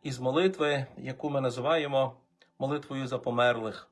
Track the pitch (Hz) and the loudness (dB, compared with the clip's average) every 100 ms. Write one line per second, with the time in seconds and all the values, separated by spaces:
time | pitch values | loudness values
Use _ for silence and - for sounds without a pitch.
0 | 151 127 127 139 190 185 151 143 131 - | -8 -2 0 4 2 2 0 0 -4 -10
1 | 131 131 151 139 131 120 131 165 147 135 | -10 -8 -4 0 -2 -2 0 0 2 2
2 | 127 - _ _ _ _ 135 147 - 135 | 0 -2 _ _ _ _ -2 -2 -4 -6
3 | 131 127 127 120 123 117 110 98 - | -4 -4 -2 4 4 4 -2 -8 -16